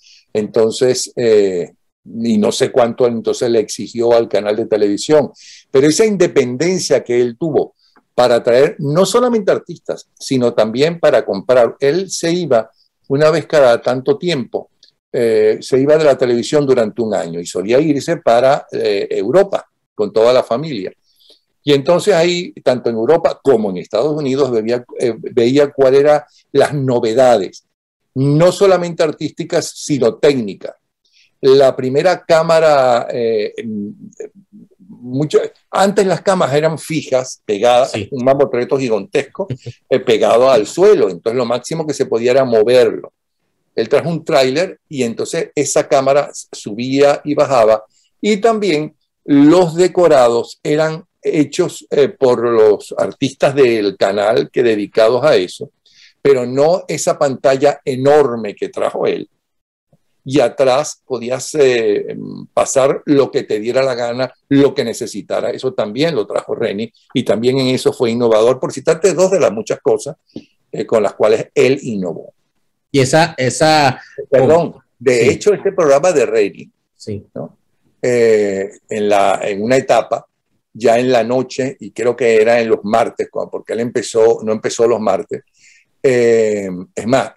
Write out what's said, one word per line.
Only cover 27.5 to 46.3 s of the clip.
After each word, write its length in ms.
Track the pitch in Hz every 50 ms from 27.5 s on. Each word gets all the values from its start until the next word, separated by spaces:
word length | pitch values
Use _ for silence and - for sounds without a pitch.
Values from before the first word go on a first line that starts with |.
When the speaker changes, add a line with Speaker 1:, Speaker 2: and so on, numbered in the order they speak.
| - - _ _ _ _ _ _ _ _ _ _ _
Speaker 1:
no 360 | 127 135 143 147 151 175 180
solamente 500 | 175 - 202 196 185 180 175 175 165 160 165
artísticas, 680 | 151 147 - 156 143 - - 165 - 175 156 - - -
sino 400 | - - - 147 123 123 113 107
técnicas. 580 | - - 147 139 127 110 98 85 - - - - _ _ _ _ _ _ _ _ _ _ _ _ _
La 340 | - 135 135 139 135 131 -
primera 480 | - 131 127 131 147 170 185 175 - -
cámara, 840 | - 165 160 165 165 165 160 160 156 147 139 127 127 120 120 - -
eh, 420 | - 123 117 113 113 107 104 - - 110 113
mm, 240 | 113 107 104 101 107 104 - - - - - - - _ 196 _ _ 208 214 - _ _ _ _
mucho, 520 | - - 120 120 123 127 135 151 143 - 440 466 - - _ _ _
antes 340 | - - 196 202 196 214 196
las 160 | 190 180 180
cámaras 340 | - 196 190 180 156 127 139
eran 220 | 151 156 160 160
fijas, 640 | 135 - - 165 143 - - 135 127 127 - - - _
pegadas, 460 | - 104 98 113 120 123 120 135 -
Speaker 2:
Sí. 160 | - 110 98 -
Speaker 1:
un 120 | 139 127 120
mamotreto 540 | 131 139 143 135 - - 120 123 - 147
gigantesco, 680 | 135 135 117 110 101 98 - - 143 - - - - 190 -
Speaker 2:
<laughs> 400 | 127 - _ 120 - _ _ _
Speaker 1:
eh, 100 | 135 120
pegado 500 | - 127 113 92 107 107 117 117 127 135
al 180 | 131 110 104
suelo, 420 | - - 170 190 214 208 151 113 -
entonces 280 | - 160 - 113 117
lo 80 | 127 123
máximo 400 | 113 123 123 - - 160 165 156
que 60 | 151 139
se 120 | - 127
podía 260 | - 113 113 117 117
era 140 | 127 135 135
moverlo. 640 | 123 113 110 107 120 123 101 117 107 - - - - _ _ _ _ _ _ _ _ _ _ _ _ _
Él 140 | - 113 -
trajo 180 | - 131 120 170
un 140 | 170 156 165
tráiler 560 | - 160 139 131 131 131 151 185 - - - _
y 160 | _ 151 131 120
entonces 460 | 117 107 - 113 - - 165 - - _
esa 320 | 151 139 - - 156 143
cámara 420 | - 151 135 127 139 139 143 - -